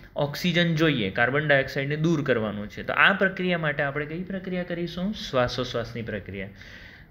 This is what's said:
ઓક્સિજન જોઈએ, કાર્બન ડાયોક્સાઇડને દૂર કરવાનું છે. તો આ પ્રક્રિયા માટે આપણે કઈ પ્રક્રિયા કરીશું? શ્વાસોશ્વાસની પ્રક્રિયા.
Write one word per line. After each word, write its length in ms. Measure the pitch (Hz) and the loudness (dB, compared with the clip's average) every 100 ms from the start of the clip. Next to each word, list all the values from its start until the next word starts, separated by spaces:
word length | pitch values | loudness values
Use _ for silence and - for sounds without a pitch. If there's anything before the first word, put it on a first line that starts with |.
| - - | -10 -2
ઓક્સિજન 580 | 147 147 180 165 170 | -2 0 0 4 4
જોઈએ, 360 | 160 160 131 95 | 4 4 4 0
કાર્બન 380 | 95 120 139 151 | 2 2 2 4
ડાયોક્સાઇડને 480 | 139 135 147 139 151 | 4 4 -2 -2 0
દૂર 260 | 160 156 | 2 2
કરવાનું 460 | 135 117 107 101 104 | 2 2 0 -4 -8
છે. 140 | - | -8
તો 100 | 98 | -2
આ 200 | - 160 | 4 6
પ્રક્રિયા 460 | 196 190 185 180 170 | 6 2 0 0 0
માટે 240 | 156 147 | 0 0
આપણે 240 | 143 143 151 | -2 -2 -6
કઈ 160 | 165 | -6
પ્રક્રિયા 400 | 180 190 185 180 | -6 -8 -6 -6
કરીશું? 520 | 175 170 170 175 185 | -4 -4 -4 -4 -4
શ્વાસોશ્વાસની 880 | 214 - 131 123 - 123 120 117 120 | -4 -2 0 2 0 -4 -4 -4 -6
પ્રક્રિયા. 460 | 113 104 90 98 98 - - - - - - | -6 -6 -6 -10 -10 -12 -18 -18 -20 -20 -6